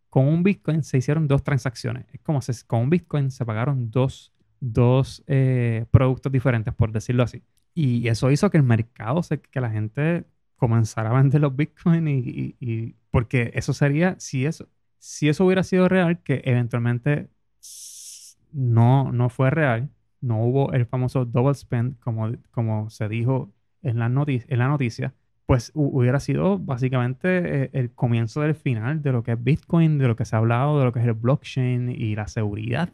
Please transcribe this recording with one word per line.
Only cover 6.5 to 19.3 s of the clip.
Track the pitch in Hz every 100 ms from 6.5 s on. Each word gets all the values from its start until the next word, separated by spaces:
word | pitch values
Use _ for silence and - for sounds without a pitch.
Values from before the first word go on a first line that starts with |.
| 117 107
por | - 113
decirlo | 107 - 123
así. | 120 135 _ _ _
Y | 175 131 120 117
eso | 110 131
hizo | 147 202
que | 170
el |
mercado, | 127 113 113 _ 107 160
se, | - 147
que | _ 147
la | 117
gente | 107 107 - 156 170 - _ _ -
comenzara | 123 113 110 - 110
a | 131
vender | 139 147
los | 147
Bitcoin | 131 156 _ 175 165 156
y, |
y, | 139 123 139 131 -
y | 123 113 113 - _
porque | 131 123 131 117
eso | 123 131
sería, | 135 143 147 180 -
si | - 131
eso, | 139 - - _ _ _
si | - - 151
eso | 151 185
hubiera | 185
sido | 175 185 180
real, | 185 170 170
que | - 135
eventualmente | 135 123 117 120 120 120 147 147 - _ _ _
s-, | - - - - - - - _ _
no, | 143 123 113 120 135 131
no | 123
fue | 123